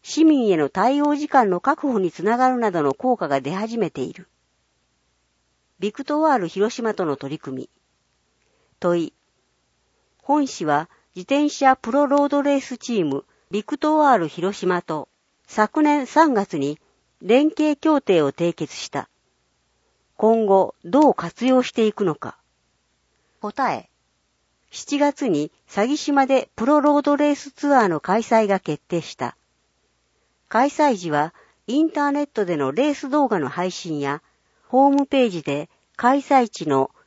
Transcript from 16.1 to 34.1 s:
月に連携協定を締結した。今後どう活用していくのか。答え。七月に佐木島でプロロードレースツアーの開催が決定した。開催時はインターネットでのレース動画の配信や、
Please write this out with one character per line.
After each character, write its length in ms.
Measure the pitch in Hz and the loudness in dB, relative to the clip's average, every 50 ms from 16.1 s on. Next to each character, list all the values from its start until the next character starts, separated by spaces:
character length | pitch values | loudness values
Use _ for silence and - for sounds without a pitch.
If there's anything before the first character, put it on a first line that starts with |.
| - 294 330 311 262 | 2 4 4 4 4
月 240 | 208 196 - - 156 | 0 -2 -2 -4 -4
に 220 | 139 143 151 - _ _ _ _ _ _ _ _ - | -4 -4 -4 -6 _ _ _ _ _ _ _ _ -2
連 280 | 180 220 254 294 311 | 2 4 4 4 2
携 260 | 302 - 302 302 294 | 0 0 0 0 0
協 240 | - - 320 311 277 | 0 0 0 0 0
定 220 | - - 190 170 151 | 2 2 2 2 2
を 100 | 139 - | 0 -2
締 220 | - 170 170 170 | -2 -4 -4 -4
結 200 | - 160 - - | -4 -8 -10 -10
し 140 | - - - | -14 -14 -10
た。 200 | - 139 - - _ _ _ _ _ _ _ _ _ _ _ _ _ _ _ _ _ _ _ _ _ | -10 -10 -10 -10 _ _ _ _ _ _ _ _ _ _ _ _ _ _ _ _ _ _ _ _ _
今 300 | - - 220 226 226 220 | -2 2 2 2 2 2
後 280 | 202 196 190 185 113 - _ - | 4 4 4 2 0 -4 _ -8
ど 260 | 170 175 277 311 277 | 0 2 4 4 4
う 40 | - | 4
活 320 | - 170 170 - - 233 | 2 -4 -10 -8 -4 0
用 160 | 254 262 254 247 | 2 2 2 2
し 80 | - | 0
て 160 | - - 226 | 0 0 0
い 60 | 214 208 | 0 0
く 120 | - 208 | 0 -2
の 120 | 180 151 | -2 -2
か。 200 | - - - - _ _ _ _ _ _ _ _ _ _ _ _ _ _ _ _ _ _ _ _ _ | -4 -8 -16 -18 _ _ _ _ _ _ _ _ _ _ _ _ _ _ _ _ _ _ _ _ _
答 320 | - 208 202 - 269 233 151 | -12 -10 -6 -4 -4 -4 -4
え。 160 | 113 95 _ _ _ _ _ _ _ _ _ _ _ _ _ _ _ _ _ - | -6 -8 _ _ _ _ _ _ _ _ _ _ _ _ _ _ _ _ _ -20
七 260 | - - - 285 285 | -18 -10 -4 -2 0
月 300 | 294 294 285 - 294 247 | 0 0 0 -2 -2 -2
に 240 | 175 147 147 151 _ _ _ _ - | -2 -2 -2 -6 _ _ _ _ -4
佐 140 | - 202 | -2 -2
木 100 | 247 285 | -2 -2
島 300 | 302 - - 285 277 269 | -4 -2 -2 0 0 2
で 240 | 254 269 262 - - _ | 2 2 0 0 -2 _
プ 100 | - 220 | -4 0
ロ 140 | 254 302 302 | 2 2 4
ロ 180 | 269 294 294 294 | 4 4 2 2
ー 40 | 285 | 2
ド 140 | 294 285 | 0 0
レ 140 | 277 294 294 | 2 2 0
ー 40 | 285 | 0
ス 160 | 277 - 285 - | -2 -6 -16 -14
ツ 200 | - - 285 285 | -6 -2 2 4
ア 100 | 262 220 | 4 4
ー 40 | |
の 140 | 190 165 151 | 2 0 -4
開 220 | - - 185 226 220 | -2 -2 -2 0 0
催 260 | - 240 220 220 202 | 2 2 2 2 2
が 100 | 196 190 | 0 -2
決 240 | - - 151 147 _ | -2 -4 -8 -8 _
定 180 | - - 170 | -6 -6 -6
し 140 | 151 - - | -6 -6 -10
た。 220 | - 131 120 - _ _ _ _ _ _ _ _ _ _ _ _ _ _ _ _ _ _ _ _ _ _ - | -10 -10 -10 -10 _ _ _ _ _ _ _ _ _ _ _ _ _ _ _ _ _ _ _ _ _ _ -4
開 220 | - 220 254 285 | 0 0 0 0
催 260 | - - 302 294 247 | 0 2 2 2 0
時 160 | 190 175 170 147 | 0 -4 -4 -2
は 200 | 147 151 165 - _ _ _ _ _ _ - | -2 -2 -2 -6 _ _ _ _ _ _ -4
イ 120 | 233 285 | -2 0
ン 100 | 320 320 | 0 0
タ 180 | - 302 285 285 | 0 -2 -2 -2
ー 20 | |
ネ 120 | 277 294 294 | -2 -2 -4
ッ 40 | |
ト 180 | 285 - - 208 | -6 -4 -4 -4
で 120 | 175 175 | -2 -2
の 160 | 147 143 131 143 | -2 -2 -2 0
レ 180 | 151 180 302 | 0 0 0
ー 40 | 285 | -2
ス 140 | - - 269 | -4 -6 -4
動 200 | 254 302 285 254 | 0 0 0 0
画 100 | 226 180 | 0 -2
の 100 | 147 127 | -2 -4
配 220 | - - 180 185 | -4 -6 -6 -6
信 300 | 175 - - 175 156 147 | -6 -8 -10 -8 -6 -6
や、 220 | 143 139 | -4 -4